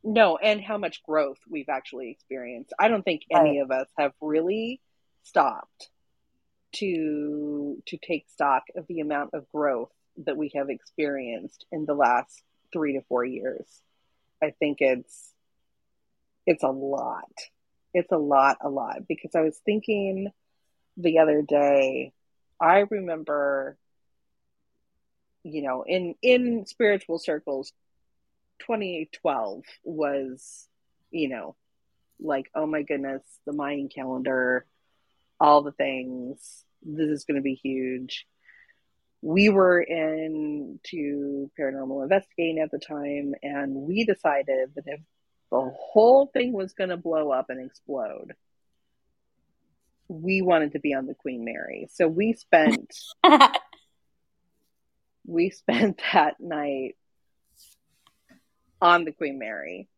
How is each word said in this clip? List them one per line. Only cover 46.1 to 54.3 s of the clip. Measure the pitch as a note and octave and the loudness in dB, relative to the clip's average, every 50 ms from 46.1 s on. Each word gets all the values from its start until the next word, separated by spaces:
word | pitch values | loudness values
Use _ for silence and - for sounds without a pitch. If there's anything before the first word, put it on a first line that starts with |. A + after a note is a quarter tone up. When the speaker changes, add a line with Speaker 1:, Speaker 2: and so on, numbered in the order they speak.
| B3+ C4+ C#4 | 8 8 6
Speaker 1:
thing | C#4 _ C4 B3 B3 B3 | 4 _ -2 0 0 -2
was | G3 F#3+ F#3 - | -4 -6 -6 -6
gonna | - G3 F#3 F3+ | -6 -4 -4 -4
blow | F3 F3 E3 E3 D#3 D3+ D3 C3+ | -6 -4 -2 0 0 0 0 0
up | B2+ C3 - | 0 -2 -4
and | C3 C3 B2+ | -8 -12 -12
explode, | C3 _ - _ - C#3+ C3 A#2 G#2 - - - - - _ _ _ _ _ _ _ _ _ _ _ _ _ _ _ _ _ _ _ _ _ _ _ _ _ _ _ _ _ _ _ _ _ _ | -16 _ -20 _ -8 -6 -6 -6 -6 -8 -12 -14 -16 -20 _ _ _ _ _ _ _ _ _ _ _ _ _ _ _ _ _ _ _ _ _ _ _ _ _ _ _ _ _ _ _ _ _ _
we | _ F#3 D#3+ D#3+ F#3 F#3+ F#3+ F#3 | _ -14 -8 -4 -2 0 0 4
wanted | F3+ F3 D#3+ D#3 D3 C#3+ | 4 4 4 4 2 -2
to | D3 | -4
be | - D3+ C#3 | -4 -2 -2
on | C3+ C3 | -2 -4
the | C3+ C#3+ | -6 -12
Queen | _ _ C#3 B2+ A#2+ A2+ | _ _ -8 -8 -8 -8
Mary. | A#2 A2+ - - - - - - - - | -8 -8 -10 -10 -12 -12 -12 -14 -16 -2
So | - F3+ | 0 0
we | D#3+ D#3+ E3+ G#3 A3+ A3+ | 2 2 0 0 0 0
spent | - - _ - E3 D#3 F#3+ A3+ - - - - - - - - _ - | -4 0 _ 4 6 6 6 2 0 -4 -12 -18 -18 -18 -18 -2 _ 8
Speaker 2:
<laughs> | F#4 C#4+ C4 C#4 - - - - _ - _ _ _ _ _ _ _ _ _ _ _ | 8 10 10 10 8 6 2 -8 _ -20 _ _ _ _ _ _ _ _ _ _ _